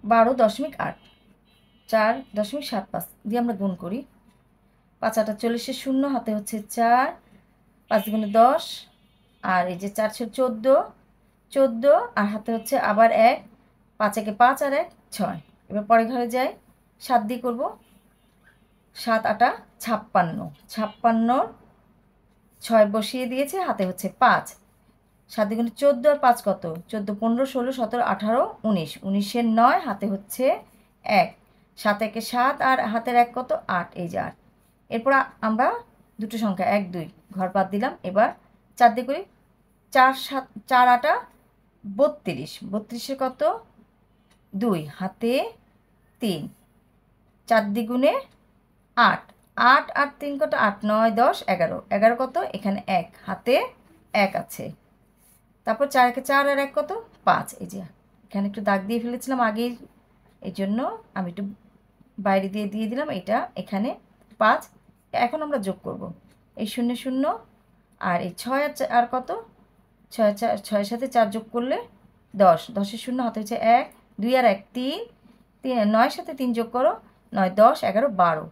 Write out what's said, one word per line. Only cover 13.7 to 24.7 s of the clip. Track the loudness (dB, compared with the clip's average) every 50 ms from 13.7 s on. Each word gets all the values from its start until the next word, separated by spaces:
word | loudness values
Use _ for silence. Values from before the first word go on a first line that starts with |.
| _ _ _ _ _ _
পাঁচ | -2 -2 -2 -4
একে | -6 -6
পাঁচ | 2 4 4 4 4 0
আর | -2 0
এক | 0 -2 -2 -4 _ _ _ _
ছয়। | -6 -4 -4 -4 -4 -10 -14 _ _ _ _ _
এবার | -8 -8 2
পরের | 4 4 4 4 2
ঘরে | -2 -4 -4 -2
যাই, | -2 -2 -2 -2 -4 -10 _ _ _ _ _ _ _ _
সাত | -4 0 0 0 0
দিয়ে | 0 -6 -6
করব। | -4 -6 -4 -4 -6 -8 -8 _ _ _ _ _ _ _ _ _ _ _ _ _ _ _ _ _ _ _ _ _ _ _ _
সাত | -8 -2 0 0 2 2
আটা | 0 2 4 2 2 2 -2 -12 _ _ _
ছাপ্পান্ন, | -4 -4 -4 -4 -4 0 2 2 2 2 -2 -8 -10 -12 -14 _ _ -12
ছাপ্পান্ন, | -6 -6 -6 -6 -6 _ 2 2 4 4 2 2 2 2 0 -2 -6 -20 -20 _ _ _ _ _ _ _ _ _ _ _ _ _ _ _ _ _ _ _
ছয় | -4 2 6 6 6
বসিয়ে | 6 4 -4 -4 -4 -6 -6 -6
দিয়েছে, | -4 -2 -4 -4 -4 -4 -4
হাতে | -4 -4 -2 -2 -2
হচ্ছে | -4 -4 -8 -10 -10 0 _
পাঁচ, | 4 4 4 2 0 -6 -18 _ _ _